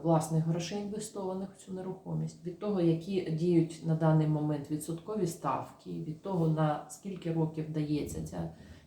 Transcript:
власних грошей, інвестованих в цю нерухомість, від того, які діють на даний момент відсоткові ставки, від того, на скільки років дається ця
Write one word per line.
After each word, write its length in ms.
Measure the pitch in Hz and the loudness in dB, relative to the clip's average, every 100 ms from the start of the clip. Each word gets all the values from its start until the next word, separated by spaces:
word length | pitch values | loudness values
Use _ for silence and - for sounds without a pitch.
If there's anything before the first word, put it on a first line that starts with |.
власних 420 | 165 160 - 160 160 | 2 4 4 0 2
грошей, 360 | 175 - 208 | 0 -2 -4
інвестованих 680 | 202 208 - 202 185 190 190 | -6 -6 -8 -6 -6 -6 -8
в 140 | - - | -12 -12
цю 80 | |
нерухомість, 720 | 185 185 185 170 160 160 - 170 | -10 -8 -8 -6 -4 -4 -6 -10
від 140 | - | -6
того, 220 | 208 190 | -2 4
які 500 | 170 160 - 190 - | 4 4 0 -2 0
діють 500 | 156 175 170 160 - 165 | 0 4 6 4 0 -2
на 100 | 160 | 4
даний 320 | 160 156 151 | 6 6 6
момент 440 | 151 151 151 - | 2 2 -2 -2
відсоткові 560 | 151 - 165 - 214 165 | -4 -4 -8 -6 -2 -2
ставки, 640 | - 143 127 - - 185 | -2 -4 -4 -6 -12 -10
від 320 | 170 156 156 | -8 -8 -8
того, 260 | 196 180 160 | -4 2 2
на 380 | 156 151 147 - | 4 4 2 -4
скільки 440 | - 202 175 170 | -12 -10 -6 -2
років 380 | 160 156 - 156 | 0 0 -2 -4
дається 540 | 156 147 147 - 160 160 | -2 0 0 -2 -6 -8
ця 240 | - - - - - | -6 -6 -8 -18 -20